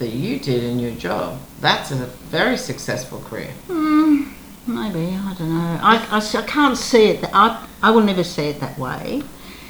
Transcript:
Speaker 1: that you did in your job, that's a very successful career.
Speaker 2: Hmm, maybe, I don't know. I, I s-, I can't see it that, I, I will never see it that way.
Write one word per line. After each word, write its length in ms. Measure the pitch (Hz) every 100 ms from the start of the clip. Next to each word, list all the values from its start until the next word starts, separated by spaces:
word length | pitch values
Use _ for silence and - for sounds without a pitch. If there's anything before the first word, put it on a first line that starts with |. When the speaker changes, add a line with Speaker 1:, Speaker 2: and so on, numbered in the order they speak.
Speaker 1:
that 80 | 117
you 320 | 117 185 269
did 240 | 143 120
in 160 | 120 123
your 160 | 120 113
job, 420 | - 101 87 131 - -
that's 320 | 151 214 -
a 20 |
very 640 | 135 123 - - 160 220 240
successful 640 | - 123 - 110 - -
career. 320 | - 107 - - -
Speaker 2:
Hmm, 560 | 339 311 302 311 285 269 - - - -
maybe, 480 | 233 220 175 170
I 200 | 190 196 180
don't 100 | 160
know. 300 | 165 170 165
I, 240 | 202 226 -
I 60 | 214
s-, 180 | 208
I 80 | 202
can't 340 | - 294 285 233
see 280 | - 233
it 160 | 214 151
that, 100 | -
I, 320 | 190 220 226 - -
I 80 | 202
will 100 | 226
never 220 | 208 185
see 240 | 170 - 147
it 100 | 143
that 180 | 135 -
way. 420 | 127 - - 254 - - - - -